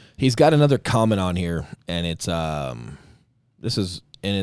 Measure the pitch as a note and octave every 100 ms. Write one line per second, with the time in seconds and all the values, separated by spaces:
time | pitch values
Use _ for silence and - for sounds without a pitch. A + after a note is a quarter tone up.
0 | - - C3 A#2 D#3 D3+ D3 B2+ - B2+
1 | A2+ G2+ F#2 F2 F2 E2 D2 - - F2
2 | E2+ D#2+ - E2+ D#2+ D2+ C2+ A#1+ A#1 C#2+
3 | - - _ _ _ _ - G#2+ F#2 F#2
4 | _ - G2 G2+